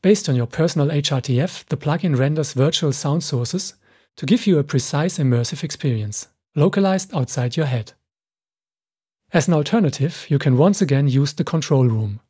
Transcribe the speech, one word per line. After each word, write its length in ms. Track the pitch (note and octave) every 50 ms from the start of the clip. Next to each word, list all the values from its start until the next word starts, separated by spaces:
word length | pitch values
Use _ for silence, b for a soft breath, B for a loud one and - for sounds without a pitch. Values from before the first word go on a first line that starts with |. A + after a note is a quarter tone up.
Based 260 | - F#3 G#3+ G3+ -
on 80 | - C3+
your 120 | B2 A#2
personal 440 | A#2 - - D#3+ E3+ - E3 C#3+ D3
H 200 | D#3+ D3 C#3+ -
R 100 | C#3+ C3
T 180 | - - B2 A#2+
F, 280 | D3+ F#3 - - -
the 100 | _ D#3
plugin 400 | - - D3 D3+ F3 - F3 C#3+
renders 360 | B2 C3 C#3+ D3+ D#3 D3 - -
virtual 400 | B2+ C3+ D#3 D#3+ - E3+ D3 C3
sound 300 | - - D3 D3 E3+ -
sources 520 | - D3 A#2+ A#2+ - - F#3 - - - b b b b b b b b
to 100 | - -
give 220 | C3+ G3+ B3 -
you 100 | G3+ F3+
a 60 | D3 C#3+
precise 560 | D3 - C3+ - - - C#3+ D#3 F#3 - -
immersive 440 | C#3+ C3 B2 A#2+ A#2+ - - C#3 -
experience, 680 | D3 - - - C#3 A#2+ A2 G#2+ G#2 G#2 - - _ _ _ _ _ _
localized 580 | D3+ C#3+ C3+ - G3 G3 F#3+ F#3+ F#3+ F#3 - -
outside 420 | C#3 B2+ - - C3+ B2 B2 -
your 120 | E3 D#3
head. 260 | C#3 B2 A#2 G#2+ - _ _ _ _ _ _ _ _ _ _ _ _ _ _ _ _ _ _ _ _ _ _ _ _ _ _ _ _
As 160 | - F3 C#3+
an 60 | - E3+
alternative, 720 | D3+ D3 - - A#3 G3+ C#3+ - - C3+ E3+ - - - -
you 100 | C#3+ C#3
can 180 | - C#3+ B2+
once 240 | B2 D#3 G3 G3+ -
again 260 | G3 - C#3 C3+ C#3+
use 260 | C#3+ B2+ C3+ C#3+ C#3 -
the 100 | - -
control 420 | - - D#3+ - - D3+ C3+ B2+
room. 360 | A#2+ A2+ A2+ G#2+ G2+ G2+ A2 _ _